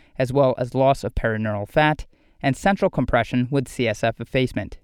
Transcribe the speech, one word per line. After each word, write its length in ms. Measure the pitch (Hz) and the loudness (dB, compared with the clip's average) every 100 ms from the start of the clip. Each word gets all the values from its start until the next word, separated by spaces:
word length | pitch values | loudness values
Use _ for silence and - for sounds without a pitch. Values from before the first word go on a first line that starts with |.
| _ - | _ -4
as 160 | 127 | 0
well 220 | 135 131 - | 2 2 2
as 160 | 123 | -2
loss 300 | 127 135 135 | 2 2 2
of 100 | 104 | -2
perineural 560 | - 113 110 110 104 101 | -2 -2 -2 -4 -4 -2
fat, 380 | 156 151 151 - _ _ _ | 2 2 0 -6 _ _ _
and 160 | 139 127 | -2 0
central 320 | 196 196 190 | 0 2 0
compression 580 | - 123 120 113 123 123 | 0 0 0 0 0 0
with 160 | 139 131 | -2 -2
C 200 | - 117 | -2 -2
S 160 | 104 | 0
F 160 | 117 - | -2 -2
effacement. 600 | 117 135 127 - 82 - | -4 0 0 -2 -8 -12